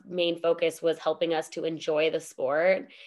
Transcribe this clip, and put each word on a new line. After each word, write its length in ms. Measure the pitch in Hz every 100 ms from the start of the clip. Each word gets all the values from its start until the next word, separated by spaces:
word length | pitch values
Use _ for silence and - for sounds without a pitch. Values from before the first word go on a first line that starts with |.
| -
main 340 | 180 170 170
focus 420 | 170 170 165 156
was 160 | 165 160
helping 360 | - 156 165
us 160 | 160 160
to 160 | - 160
enjoy 440 | 160 160 151 160
the 120 | 156
sport. 640 | - - 127 147 180 190 - -